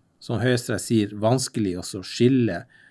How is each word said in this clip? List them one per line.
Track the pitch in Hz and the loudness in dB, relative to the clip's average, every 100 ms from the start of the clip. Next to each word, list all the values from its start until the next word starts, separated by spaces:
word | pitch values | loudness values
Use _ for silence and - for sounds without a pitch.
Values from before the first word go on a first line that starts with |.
| _ _ | _ _
som | - 117 | -8 -2
Høyesterett | 127 120 - 107 | 0 0 -2 -6
sier, | - 113 104 | 0 2 2
vanskelig | 104 110 131 131 123 101 87 | 0 0 2 -2 -2 -2 -4
å | |
så | - 101 | -8 -10
skille | - - 120 131 113 87 - _ _ | -8 2 4 4 2 -2 -10 _ _